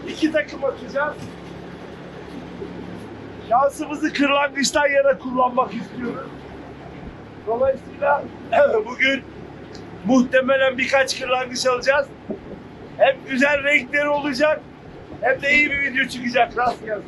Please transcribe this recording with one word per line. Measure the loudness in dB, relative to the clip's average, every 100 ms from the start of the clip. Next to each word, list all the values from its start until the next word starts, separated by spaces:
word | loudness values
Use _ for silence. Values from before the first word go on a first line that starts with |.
| -8
İki | -2 0
takım | 0 -2 -4
atacağız. | -4 -4 -6 -2 -2 -4 -12 -14 -14 -14 -14 -14 -14 -14 -14 -14 -14 -12 -12 -12 -12 -12 -12 -12 -12 -14 -14 -14 2
Şansımızı | 4 4 2 -6 -2 -2
kırlangıçtan | 2 4 4 2 2 2 4 4
yana | 4 4 2
kullanmak | -2 0 2 2 0
istiyoruz. | -4 -10 -8 -6 -6 -10 -14 -14 -14 -16 -16 -16 -14 -14 -14 -16 -10 -4
Dolayısıyla | 2 2 2 -6 0 2 2 0 -12 2
<clears throat> | 6 6 4 0
bugün | 0 2 2 -4 -16 -16 -16 -16 -16 -14 -6
muhtemelen | 4 4 6 4 4 4 4 2
birkaç | 2 2 2 -2
kırlangıç | 0 0 0 0 0
alacağız. | 2 4 2 0 -10 -10 -10 -10 -16 -16 -18 -16 4
Hem | 4 4 -4
güzel | 2 4 4
renkleri | 4 2 2 0 2
olacak, | 0 0 2 2 2 -4 -20 -18 -18 -16 -2
hem | 0 0
de | 4
iyi | 4 4
bir | 2
video | -2 -2 -2
çıkacak. | -4 0 2 2 2
Rast | -2 -2
gelsin. | -6 -8